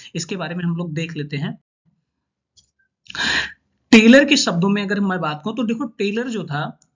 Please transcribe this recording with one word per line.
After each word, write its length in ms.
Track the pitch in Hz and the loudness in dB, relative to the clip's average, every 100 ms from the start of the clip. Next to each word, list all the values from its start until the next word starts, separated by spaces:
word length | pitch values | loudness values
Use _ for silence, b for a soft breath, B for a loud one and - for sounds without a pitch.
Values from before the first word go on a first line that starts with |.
| B | B
इसके 220 | 175 - 196 | -10 -8 -8
बारे 180 | 160 | -8
में 100 | 170 | -4
हम 120 | 170 170 | -4 -4
लोग 160 | 175 | -6
देख 220 | 151 165 160 | -6 -6 -8
लेते 200 | 147 143 | -8 -6
हैं। 220 | 175 - _ _ _ _ _ _ _ _ _ _ _ _ _ _ - - B B B B _ _ - | -6 -8 _ _ _ _ _ _ _ _ _ _ _ _ _ _ -16 -6 B B B B _ _ 6
टेलर 340 | 226 220 269 | 6 10 8
के 120 | 285 294 | 6 2
शब्दों 320 | - 175 196 | 0 0 0
में 140 | 202 | 0
अगर 180 | 196 202 | -2 -2
मैं 200 | 196 185 | -2 -2
बात 220 | 160 147 | -4 -6
करूं 100 | 214 | -8
तो 100 | 226 | -4
देखो, 200 | 220 233 | -4 -4
टेलर 440 | 294 - 202 214 254 | -6 -4 -4 -4 -6
जो 160 | 220 | -6
था 340 | 147 147 147 - _ | -6 -6 -8 -12 _